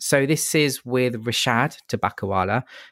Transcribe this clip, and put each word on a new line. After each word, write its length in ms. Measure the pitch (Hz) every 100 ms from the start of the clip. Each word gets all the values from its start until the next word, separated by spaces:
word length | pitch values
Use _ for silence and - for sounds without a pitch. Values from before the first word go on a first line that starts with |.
So 260 | - 143 135
this 280 | 156 -
is 300 | 160 147 123
with 400 | 120 127 127 117
Rishad 540 | 113 110 131 117 147 - -
Tabakawala, 760 | 117 - - 98 95 92 113 - - -